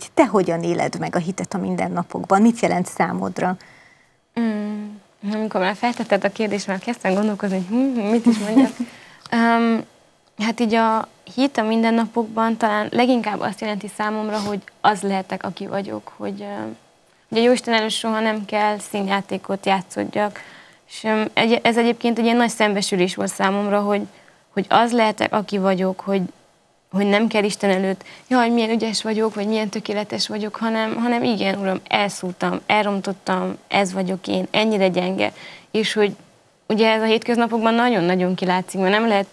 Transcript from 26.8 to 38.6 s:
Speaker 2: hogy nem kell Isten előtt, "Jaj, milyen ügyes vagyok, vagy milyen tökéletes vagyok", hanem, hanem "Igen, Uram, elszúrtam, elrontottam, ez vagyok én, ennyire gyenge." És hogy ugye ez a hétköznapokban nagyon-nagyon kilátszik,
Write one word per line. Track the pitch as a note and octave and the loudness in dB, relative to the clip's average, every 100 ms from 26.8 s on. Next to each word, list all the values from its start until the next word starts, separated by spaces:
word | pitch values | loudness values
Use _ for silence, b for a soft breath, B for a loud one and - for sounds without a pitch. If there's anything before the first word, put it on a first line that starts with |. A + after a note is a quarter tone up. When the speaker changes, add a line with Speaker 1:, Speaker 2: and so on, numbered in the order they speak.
| _ | _
Speaker 2:
hogy | F#3+ G3+ | 0 2
nem | G3+ A3 | 4 2
kell | G#3+ | 2
Isten | G#3 - G3+ | 0 0 0
előtt, | F#3+ F#3+ F#3 B B B | 2 0 -4 B B B
"Jaj, | B3+ A#3 | 2 4
milyen | A#3 A3 | 2 2
ügyes | A#3 A3+ G3+ | 0 -2 -4
vagyok, | A3 G#3+ A3 G#3+ | -2 0 0 -2
vagy | G3+ | -2
milyen | A3 G#3+ | -2 -2
tökéletes | G#3+ G#3+ G#3 G#3 A3 - | -6 -6 -6 -4 -4 -4
vagyok", | G#3+ G#3+ - | -4 -6 -4
hanem, | A3+ A3+ A3 A3+ | -2 -2 -2 -2
hanem | A#3+ A#3 | 0 0
"Igen, | B3+ G3+ G3 G3 | 0 0 0 -2
Uram, | G3 F#3 - | -2 -4 -2
elszúrtam, | G#3 G3+ - F#3 F3 F3+ F3+ - | 0 0 -2 -8 -4 -4 -4 0
elrontottam, | G#3+ G#3 G3 F#3+ F#3+ - F#3 F#3 - - | 0 2 -2 -4 -6 -2 -2 -2 -8 -4
ez | G3 G3 | 0 0
vagyok | F#3+ F#3 F#3 - | -2 -4 -4 -4
én, | F#3+ F#3 | -4 -2
ennyire | A3+ A3 G#3+ F#3+ | 0 2 2 2
gyenge." | F3+ F3+ F#3+ G#3 B B B B | 2 -2 0 -2 B B B B
És | G#3+ G#3+ | -2 -2
hogy | G#3+ G#3 G3 - _ _ _ - | 0 0 -2 -16 _ _ _ -4
ugye | G#3+ A3 | 2 4
ez | A3 | 4
a | A3 | 2
hétköznapokban | A3+ A#3 A#3 A#3 A3+ A3+ | 2 2 0 2 2 2
nagyon-nagyon | A#3 B3 A3 E3+ F#3 F3+ F3+ | 2 2 2 2 2 0 0
kilátszik, | F3+ F3+ | 0 0